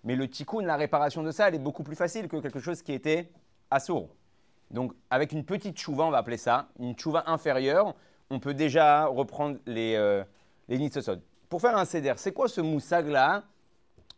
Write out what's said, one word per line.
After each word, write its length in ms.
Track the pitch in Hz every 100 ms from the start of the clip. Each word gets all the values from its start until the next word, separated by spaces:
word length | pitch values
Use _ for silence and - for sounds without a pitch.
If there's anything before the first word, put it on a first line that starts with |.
mais 140 | 110 127
le 120 | 135
tikkun, 340 | - 143 226
la 140 | 185 151
réparation 460 | 151 151 147 165
de 80 | 160
ça, 160 | 156 208
elle 80 |
est 60 | 160
beaucoup 240 | 135 -
plus 100 | 147
facile 320 | 156 175 220 175
que 120 | 156
quelque 200 | 139 127
chose 240 | 135 170
qui 120 | -
était 360 | 135 151 160 170 _ _ _ -
assourd. 380 | 139 - 165 80 _ _ _ _ _ _
Donc, 200 | 117 123 - -
avec 220 | 131 151
une 140 | 156
petite 320 | 139 196 202 165
tchouva, 260 | - 139
on 80 | 160
va 80 | 135
appeler 180 | 113 120
ça, 300 | - 123 - -
une 140 | 123
tchouva 280 | 120 160 151 -
inférieure, 640 | 160 156 131 135 160 208 - _ _ -
on 120 | 135
peut 140 | 139
déjà 520 | 143 156 139 151 147 151
reprendre 520 | 131 139 - 147 135 -
les, 280 | 113 113
euh, 300 | 110 104 101 95 _ _ _ -
les 120 | 127
nitzotzot. 420 | 147 143 113 90 - _ -
Pour 140 | 175
faire 160 | 240 220
un 80 | 180
seder, 260 | 170 139 120
c'est 140 | 196
quoi 140 | 190 254
ce 140 | -
moussag-là 840 | 160 151 - 170 151 143 135 196 - _ _ _ _ _ _